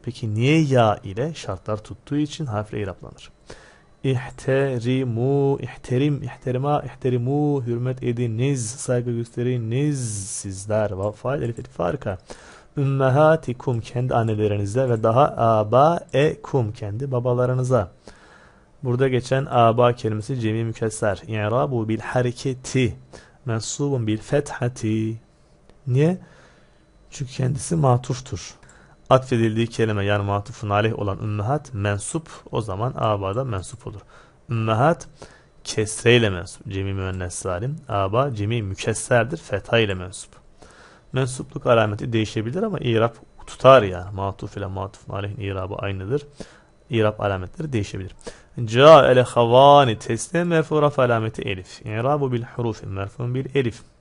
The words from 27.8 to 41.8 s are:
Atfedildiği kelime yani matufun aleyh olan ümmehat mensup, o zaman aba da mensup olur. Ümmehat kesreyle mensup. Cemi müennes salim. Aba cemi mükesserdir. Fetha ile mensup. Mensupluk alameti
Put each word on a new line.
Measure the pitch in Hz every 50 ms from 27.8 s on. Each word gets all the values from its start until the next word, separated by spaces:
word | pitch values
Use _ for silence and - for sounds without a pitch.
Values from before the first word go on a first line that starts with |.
| 147 131 123 123 131 - 131 - - - - 92 - - - _ - - - - - - - _ _ -
Atfedildiği | 131 131 127 - 131 117 113 113 107 110 117
kelime | 113 - - 113 110 107 101 98
yani | 101 104 101 101
matufun | 101 101 101 101 - 120 - - 104
aleyh | 101 104 107 110 110 -
olan | - 98 98 -
ümmehat | - 107 104 104 101 113 139 151 - - 127
mensup, | 101 101 104 101 101 - - - 165 160 - - - - -
o | - 123
zaman | 104 104 92 95 110 135 127
aba | - - 110 107 101 95 95 98
da | 123 135
mensup | 131 107 95 87 - - - -
olur. | 110 - 98 - - - - - _ _ _ _ -
Ümmehat | 117 117 110 110 110 107 131 156 175 - - - - - - - - - _ _ _ - -
kesreyle | - - - 107 104 - - - 120 123 123 113 104
mensup. | 92 87 85 - - - - -
Cemi | 98 98 95 98 98
müennes | 98 95 95 92 92 90 90 -
salim. | - - 95 90 87 110 131 151 160 - -
Aba | 110 101 98 95 101 120 139 147 120
cemi | 101 101 101 117 120
mükesserdir. | 104 98 95 - - 117 110 - - - 127 120 113 127 170
Fetha | 156 - - - 98 - - - 117
ile | 113 101 95
mensup. | 92 90 92 90 - - - - - _ - - - - - - - - - - - _ -
Mensupluk | - 131 135 127 127 - - - - 139 -
alameti | 131 120 113